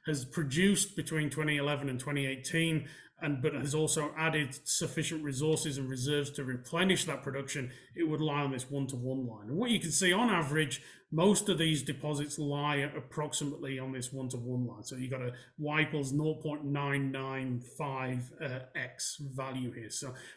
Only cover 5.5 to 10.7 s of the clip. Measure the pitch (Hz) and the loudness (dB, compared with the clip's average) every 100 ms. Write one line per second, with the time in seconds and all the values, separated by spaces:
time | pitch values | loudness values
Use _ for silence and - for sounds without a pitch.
5.5 | 156 156 139 131 131 131 147 135 - 131 | 2 0 -2 -4 -2 0 0 0 -4 -4
6.5 | 127 - 165 190 170 - 135 143 135 135 | -6 -2 2 4 4 2 -4 -4 -6 -4
7.5 | 147 123 - - 175 160 151 156 143 139 | -4 -6 -8 -10 -2 0 2 2 2 0
8.5 | 131 - 139 131 123 127 131 123 110 104 | -2 -2 -2 -2 -2 -2 -2 -4 -6 -4
9.5 | 156 247 202 160 - 185 185 240 180 139 | 0 2 2 2 4 6 6 6 4 4
10.5 | 156 147 | 2 2